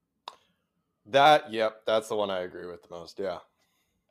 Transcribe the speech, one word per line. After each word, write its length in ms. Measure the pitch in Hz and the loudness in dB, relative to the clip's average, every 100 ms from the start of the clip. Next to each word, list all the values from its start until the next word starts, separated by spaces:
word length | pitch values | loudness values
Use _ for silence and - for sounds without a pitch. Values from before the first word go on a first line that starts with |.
| _ _ - - _ _ _ _ _ _ 107 | _ _ -20 -20 _ _ _ _ _ _ 0
That, 440 | 135 151 151 110 | 4 6 6 2
yep, 340 | 110 107 - - | -2 -2 -2 -2
that's 220 | 110 107 | -2 0
the 60 | 107 | -2
one 140 | 101 | -2
I 120 | 92 | -4
agree 260 | 90 87 87 | -6 -10 -14
with 160 | 85 | -16
the 60 | - | -16
most. 300 | 85 82 - | -18 -14 -8
Yeah. 200 | 95 85 - _ _ _ _ _ _ | -8 -8 -14 _ _ _ _ _ _